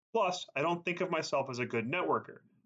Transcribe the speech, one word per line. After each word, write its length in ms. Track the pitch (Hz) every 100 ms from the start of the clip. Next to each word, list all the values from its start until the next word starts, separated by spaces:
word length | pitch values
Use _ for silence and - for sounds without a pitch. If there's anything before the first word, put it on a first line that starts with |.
| _
Plus, 320 | 226 185 180 - -
I 60 |
don't 220 | 160 170
think 180 | 175 175
of 100 | 175
myself 360 | 160 147 139 135
as 100 | 120
a 60 | 120
good 240 | 117 113
networker. 500 | 175 165 120 - - _ _